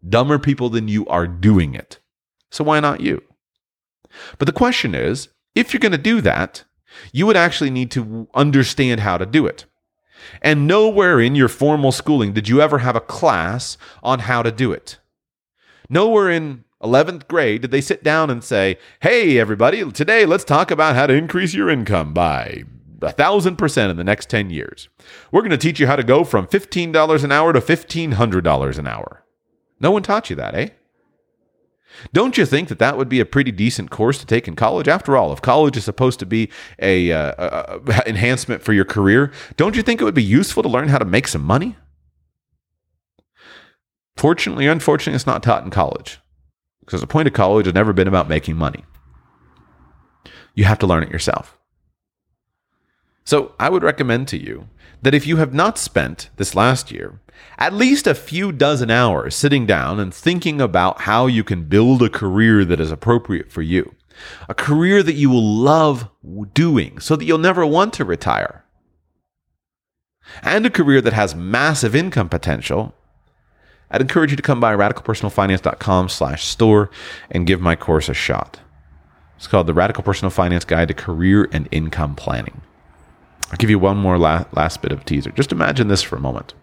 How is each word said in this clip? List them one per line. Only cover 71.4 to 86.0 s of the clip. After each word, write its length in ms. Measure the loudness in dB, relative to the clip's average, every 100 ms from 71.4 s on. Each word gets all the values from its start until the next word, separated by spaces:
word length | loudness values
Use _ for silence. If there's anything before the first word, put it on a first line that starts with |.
| -4 0 0 0 0
income 340 | 0 0 -2 -2
potential, 640 | -4 -4 -4 -4 -4 -6 -12 _ _ _ _ _ _ _ _ _
I'd 100 | -4
encourage 300 | 0 0 0
you 60 | 0
to 60 |
come 180 | -2 0
by 140 | 2
radicalpersonalfinance 880 | 2 0 -2 -6 -4 -4 -2 0 0
dot 180 | -2 -4
com 280 | 0 0 0
slash 360 | -4 -4 -4
store 460 | -8 0 4 4 4 -6 -18 -18 -8
and 160 | -4 0
give 140 | 0
my 140 | 0
course 340 | -2 0 0 0
a 60 |
shot. 460 | -6 -4 -4 -6 -14 _ _ _ -20 _ _ _ _
It's 120 | 0
called 180 | 0 2
The 80 |
Radical 300 | 2 0 0
Personal 260 | -4 -2 -2
Finance 340 | 0 0 0
Guide 240 | 0 0 0
to 60 |
Career 540 | -4 -6 0 4 4 4
and 160 | -2 -4
Income 440 | -4 -4 -4 -6
Planning. 460 | -6 -8 -8 -8 -14 -20 _ _ _ _ _ _ _ -12
I'll 80 | -2
give 120 | 2
you 80 | 4
one 200 | 2 2
more 200 | 2 2
la-, 280 | 2 0 -2
last 300 | -2 -2 -2
bit 100 | -6
of 120 | -6
teaser. 260 | -4 -4 -4
Just 220 | -4 -2
imagine 360 | 0 -2 0 0
this 140 | 0